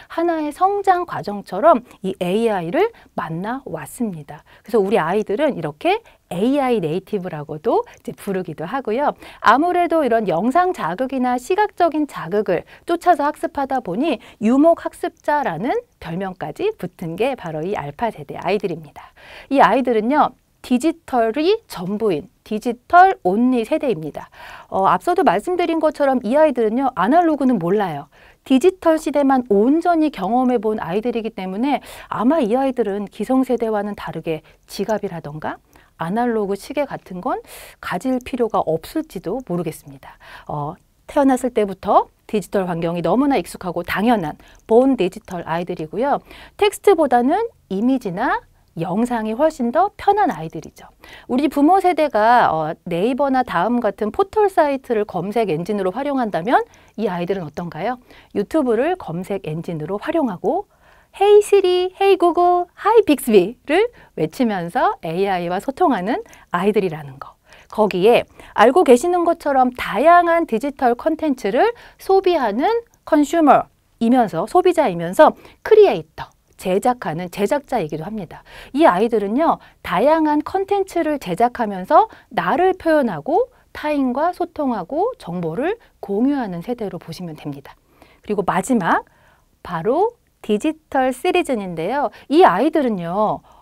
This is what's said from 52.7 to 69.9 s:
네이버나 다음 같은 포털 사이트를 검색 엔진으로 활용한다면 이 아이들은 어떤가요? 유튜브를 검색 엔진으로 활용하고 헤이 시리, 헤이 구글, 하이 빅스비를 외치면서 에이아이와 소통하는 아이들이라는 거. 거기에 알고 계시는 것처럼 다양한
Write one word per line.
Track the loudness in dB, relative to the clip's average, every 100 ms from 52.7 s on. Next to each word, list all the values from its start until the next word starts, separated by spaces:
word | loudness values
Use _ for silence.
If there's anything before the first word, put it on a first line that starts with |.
| -6
네이버나 | -6 -2 0 0 0 0
다음 | 0 0 0 0
같은 | -2 -2 -4
포털 | -2 -2 2 2
사이트를 | 2 0 0 -4 -4 -2
검색 | -4 -4 -2 -2
엔진으로 | -2 -4 -4 -4
활용한다면 | -4 -4 -2 -2 -4 0 0 0 -12 _ -6
이 | -6
아이들은 | -4 -4 -6
어떤가요? | -8 -10 -10 -6 -6 -8 _ -20 _ -6
유튜브를 | -2 0 0 0 0 -4
검색 | -6 -8 -6 -8 -6
엔진으로 | -8 -6 -8 -6 -6
활용하고 | -4 -2 -2 -2 -2 -4 -6 _ _ _ _ 0
헤이 | 6 6
시리, | 6 4 4 0 -2 0
헤이 | 2 4
구글, | 4 4 2 2 -2
하이 | -4 2 4
빅스비를 | 4 2 4 4 4 -2 -2 0 0 -4 -14 -6
외치면서 | -4 -2 -2 -2 -4 0 0 -2
에이아이와 | -6 -2 -2 -2 -2 -4
소통하는 | -4 0 2 2 -2 -4 -6 -18 _
아이들이라는 | -2 0 0 0 -4 -14 -16
거. | -20 -20 _ -20 -6
거기에 | 0 0 2 4 4 2 -10 -4 4
알고 | 6 6
계시는 | 6 4 4 0
것처럼 | 0 0 0 2 2
다양한 | -2 -6